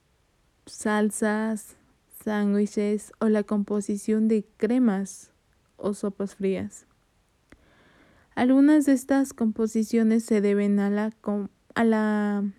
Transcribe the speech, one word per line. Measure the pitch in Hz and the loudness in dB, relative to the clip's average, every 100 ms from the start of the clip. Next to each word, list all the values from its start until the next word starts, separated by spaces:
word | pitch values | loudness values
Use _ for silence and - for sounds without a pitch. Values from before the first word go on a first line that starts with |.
| _ _ _ _ _ _ - | _ _ _ _ _ _ -20
salsas, | - 220 214 214 - 214 214 220 220 - - _ _ _ - | -8 -2 0 0 -2 -2 -2 -4 -6 -10 -20 _ _ _ -12
sándwiches | - 208 208 202 208 - 208 208 - - | -6 -2 0 0 0 -2 -2 -4 -6 -4
o | 226 | 0
la | 214 | 0
composición | 208 214 202 208 202 208 - 214 220 | 0 -2 -2 -4 -4 -6 -2 0 2
de | 220 202 _ | 0 -2 _
cremas | 214 247 240 190 196 - - _ _ _ _ - | -2 2 2 0 -4 -12 -20 _ _ _ _ -10
o | - | -6
sopas | 202 208 190 202 - | -4 -6 -6 -8 -4
frías. | 196 185 202 - - _ _ _ _ _ _ - _ _ _ _ _ _ _ | -4 -4 -6 -14 -20 _ _ _ _ _ _ -20 _ _ _ _ _ _ _
Algunas | - 254 262 285 302 285 | -2 2 6 6 6 4
de | |
estas | 269 - 269 269 | 2 2 0 0
composiciones | - 226 214 220 226 214 233 220 226 226 | -2 -4 -2 -2 -2 0 2 2 2 2
se | 214 | 2
deben | 202 202 202 202 | 2 2 2 2
a | 202 | 0
la | 208 214 - | -2 -4 -6
com-, | - 208 196 - _ - | -6 -6 -6 -14 _ 0
a | |
la | 233 220 214 214 208 202 202 | 2 2 0 0 0 -2 -4